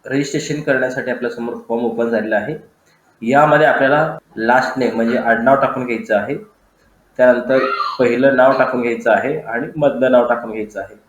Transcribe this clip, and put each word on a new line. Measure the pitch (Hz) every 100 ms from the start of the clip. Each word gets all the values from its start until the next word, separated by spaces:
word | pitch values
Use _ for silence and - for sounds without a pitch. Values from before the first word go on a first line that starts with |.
| -
रजिस्ट्रेशन | 135 143 156 - 151
करण्यासाठी | 147 131 127 131 123
आपल्यासमोर | 120 120 120 117 117 -
फॉर्म | 117 117
ओपन | 110 117
झालेला | 113 107 107
आहे. | - 156 - _ _ _ _ _
यामध्ये | 113 139 151 147 151
आपल्याला | - 135 151 160 - _ -
लास्ट | 113 127 - 131
नेम | 117 110
म्हणजे | 117 123
आडनाव | 117 113 123 139
टाकून | 135 131 123
घ्यायचं | 110 107 104
आहे, | 104 147 - _ _ _ _ _ _ -
त्यानंतर | 127 120 113 131 - - - -
पहिलं | 123 120 135 131
नाव | 131 135
टाकून | 123 123
घ्यायचं | 120 113 120
आहे | 107 131 156
आणि | 110 117 156 156
मधलं | 143 120 131
नाव | 123 117
टाकून | 120 113
घ्यायचं | 110 104 104
आहे. | - 107